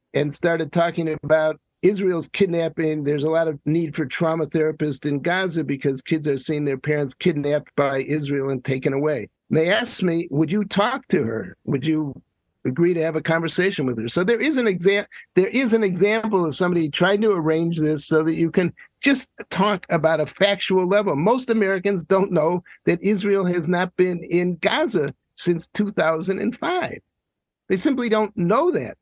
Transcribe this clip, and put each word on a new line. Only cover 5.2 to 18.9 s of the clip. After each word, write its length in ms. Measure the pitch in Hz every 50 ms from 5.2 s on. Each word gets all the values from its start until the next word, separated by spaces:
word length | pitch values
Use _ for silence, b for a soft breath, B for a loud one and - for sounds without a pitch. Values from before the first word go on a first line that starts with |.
| 127 165 175 185 190 185 156 170 151
because 380 | 131 143 131 - 147 135 151
kids 260 | - - 165 160 147 151
are 120 | 139 131
seeing 260 | - - 156 147 147
their 120 | 143 135 131
parents 360 | - 147 151 147 147 135 -
kidnapped 560 | - - 180 160 147 143 143 147 151 - - _
by 260 | - 143 135 135 135
Israel 480 | 131 - 143 156 151 139 143 139 135 135
and 160 | 135 127 -
taken 280 | - 135 131 - 147 135
away. 360 | 135 147 151 151 123 104 - - _ _ _
They 180 | - 156 160 170
asked 320 | 196 220 240 226 - -
me, 260 | 185 175 165 165 170 -
"Would 200 | - 143 160 143
you 120 | 170 214 208
talk 440 | 202 - 196 202 233 247 269 - -
to 140 | - 156 123
her? 320 | 113 110 226 196 180 175 - _
Would 200 | - 143 135 127
you 340 | 156 156 156 156 143 135 - - _ _ _ _ _ _ _ -
agree 300 | 131 127 156 170 175 185
to 80 | 170
have 140 | 156 165 156
a 60 | 160
conversation 640 | 156 - 160 165 165 156 - - 180 196 202 - 143 127
with 100 | 120 117
her?" 100 | 110 120
So 160 | - 170 185
there 160 | 185 240 226
is 180 | 240 294 311 254
an 100 | 240 220
exa-, 400 | 190 175 175 196 196 202 202 B B B B B _
there 120 | 180 185 190
is 260 | - 247 269 233 214
an 100 | 226 220
example 640 | 196 180 175 185 202 214 226 220 220 214 185 175
of 100 | 160 139
somebody 320 | - 185 180 175 175 165 151
trying 340 | 147 - 175 185 202 208
to 100 | 220 220
arrange 480 | 202 175 156 160 156 160 170 170 170 160
this 260 | 156 151 156 147 -
so 160 | - 160 156 160
that 120 | 160 160
you 160 | 165 170 165
can 200 | - - 180 170 - B B B